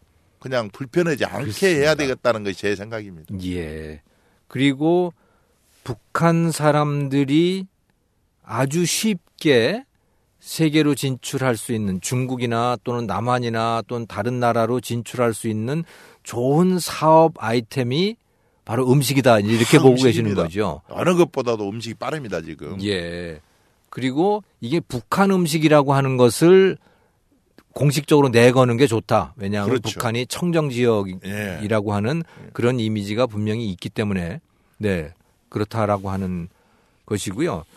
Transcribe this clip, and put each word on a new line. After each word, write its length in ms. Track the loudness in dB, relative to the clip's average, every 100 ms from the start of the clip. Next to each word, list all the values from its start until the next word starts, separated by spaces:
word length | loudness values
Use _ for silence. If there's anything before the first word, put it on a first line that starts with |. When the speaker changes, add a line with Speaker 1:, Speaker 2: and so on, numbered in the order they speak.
| _ _ _ _
Speaker 1:
그냥 300 | -6 -6 -6
불편하지 520 | -10 -4 -2 -2 -2 -4
않게 160 | -4
Speaker 2:
그렇습니다. 360 | -8 0 0 2
Speaker 1:
해야 160 | 2 2
되겠다는 480 | -2 0 0 0
것이 140 | -4 -4
제 180 | -4 -4
생각입니다. 580 | -6 -12 -12 -18 -12 -8 -6
Speaker 2:
예. 560 | -6 -8 -10 -12 -16 _ _ _ _ _
그리고 640 | -2 0 0 0 0 -2 -8 _ _ _ _ _ _ -14
북한 640 | -14 _ 0 2 2 0
사람들이 1120 | 2 2 2 0 -2 -2 0 2 2 2 -2 -10 _ _ _ _ _ _ _
아주 420 | -8 -4 -2 0 -2
쉽게 1000 | -2 -2 -4 _ -4 2 4 2 -2 -10 _ _ _ _ _
세계로 560 | -12 -2 0 2 2 0
진출할 600 | -4 -6 -8 -4 -2 -2
수 160 | -4
있는, 280 | -4 -2 -4
중국이나 760 | -4 -4 -4 -4 -4 -2 -2 -4
또는 220 | -6 -6 -4
남한이나 760 | -4 -2 -2 -2 -2 -2 -4 -4
또는 180 | -8 -8
다른 340 | -6 -4 0
나라로 400 | 0 2 0 -2
진출할 520 | -4 -8 -6 -2 -2
수 140 | -2 -4
있는 380 | -4 -4 -6 -8 -16 -20 _
좋은 560 | -10 -4 0 2 2 2
사업 540 | -4 0 6 6 6 2
아이템이 800 | -2 -2 -2 -4 -2 0 -2 -4 _ _ _ _ -6
바로 240 | -2 2
음식이다, 480 | 4 4 2 4 4
이렇게 380 | 4 2 6 8
Speaker 1:
아, 40 |
Speaker 2:
보고 140 | 8 6
계시는 120 | 4 2 0
Speaker 1:
음식입니다. 120 | -2
Speaker 2:
거죠. 380 | -2 -2 -4 -6 -12
Speaker 1:
어느 260 | -4 0 2
것보다도 540 | 2 0 -4 -2 -4
음식이 260 | -6 -10 -8
빠릅니다, 460 | -8 -8 -8 -8
지금. 360 | -8 -12 -12 -6
Speaker 2:
예. 560 | -4 -4 -4 -10 -10 -14 _ _ _ _ _
그리고 540 | -6 -4 0 0 -2 _ -12
이게 200 | -4 -4
북한 500 | -4 -8 -4 0 2
음식이라고 600 | 2 0 2 4 4 4
하는 220 | 2 2 4
것을 600 | 4 6 6 8 6 0 _ _ _ _ _ _ _ _ _
공식적으로 560 | -2 0 0 2 4 6
내거는 480 | 6 6 6 4 4
게 100 | 2
좋다. 460 | 0 0 -2 -2 -8
왜냐하면 340 | -6 -2 -2
Speaker 1:
그렇죠. 280 | -2 -4 -6
Speaker 2:
북한이 300 | -4 -4 -6
청정 420 | -4 -2 0 0
지역이라고 1200 | 2 2 2 -2 -8 -8 -8 -6 -6 -2 -2 0
Speaker 1:
예. 40 |
Speaker 2:
하는 300 | -2 -2 -4 -8 -16 -14
Speaker 1:
예. 40 |
Speaker 2:
그런 260 | -2 0 0
이미지가 480 | -2 -4 -4 -2 -2
분명히 420 | -2 -4 -2 -4
있기 180 | -6 -8
때문에, 500 | -4 -4 -4 -6 -10 _ _ _ -6
네, 340 | -4 -4 -6 -16 _ _ _
그렇다라고 600 | -6 -4 -2 0 0 -2
하는 400 | -6 -4 -6 -10 _ _ _ _ _ -8
것이고요. 580 | -6 -6 -4 -4 -6 -10